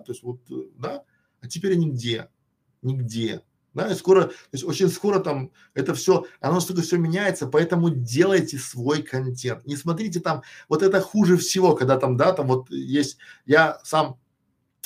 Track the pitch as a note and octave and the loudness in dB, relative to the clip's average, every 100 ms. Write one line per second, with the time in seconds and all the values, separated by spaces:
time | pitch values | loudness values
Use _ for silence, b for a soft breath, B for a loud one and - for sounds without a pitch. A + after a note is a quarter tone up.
0 | E3+ A#2 A#2+ B2 - C3 - - D3 C#4+ | -14 -12 -10 -12 -12 -14 -14 -12 -10 -10
1 | - _ _ _ B2 E3 G3 F3 D#3+ B2+ | -14 _ _ _ -14 -6 0 2 0 -2
2 | A#2+ A2+ - _ _ _ _ _ B2+ C3+ | -4 -4 -6 _ _ _ _ _ -6 -4
3 | A#2 A2+ A2 - - _ _ C3+ G#3 F3+ | -4 -4 -4 -6 -12 _ _ -6 -4 -2
4 | F3 F#3+ E3+ B B C3 F3 - F#3+ - | 4 4 4 B B -10 -8 -2 0 0
5 | G#3 F#3+ E3+ C#3+ C3 b b - D#3 D3+ | 0 0 -2 -6 -8 b b -6 -4 -2
6 | - F3 B B C3+ F3+ F3 F3+ E3 F3 | 2 2 B B -2 0 0 -2 0 0
7 | E3 F3+ G3+ F3+ - D3+ E3 F3 E3+ C3+ | 0 0 -2 -2 -2 0 2 2 0 0
8 | A#2 B2+ G3 F#3+ D#3+ C#3 - B2+ A#2+ D3+ | -2 2 4 4 2 -6 -10 -6 -2 -2
9 | - C3 C3 B2 B2 A2 C#3 C#3+ E3 E3 | -2 -6 -6 -6 -6 -8 -8 -8 -6 -4
10 | A3 F3 E3+ D3 B B - D#3 F#3+ F#3+ | -4 -4 -4 -4 B B -4 2 4 4
11 | F#3+ G#3 F3 F3 - F#3+ F#3 D3 B2+ C3 | 2 2 4 4 2 2 4 4 2 2
12 | C3 B2 D#3 F#3 C3+ B2+ B2+ C3+ C3 C#3+ | 2 2 2 2 0 -2 -2 -10 -2 0
13 | C#3+ - B B - D3+ D#3 - - D#3 | -2 -6 B B 2 4 4 0 -2 0
14 | D3 - _ _ _ _ _ _ | 0 -6 _ _ _ _ _ _